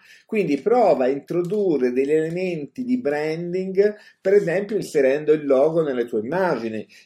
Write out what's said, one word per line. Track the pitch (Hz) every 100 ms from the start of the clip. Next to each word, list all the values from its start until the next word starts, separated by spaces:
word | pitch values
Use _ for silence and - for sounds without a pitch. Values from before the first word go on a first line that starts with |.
| _ - -
Quindi | 220 165 139
prova | 208 247 202 131 127
a |
introdurre | 139 - 170 175 214 196 143 123
degli | 123 139
elementi | 156 160 175 185 165 139 -
di | 123 127
branding, | 139 147 156 160 175 180 190 190 208 208 - _
per | 190
esempio | 202 170 175 208 202
inserendo | 127 151 131 147 151
il | 156 143
logo | 131 151 165
nelle | 151 123
tue | 120 110
immagini, | 113 175 180 127 113 110 104 -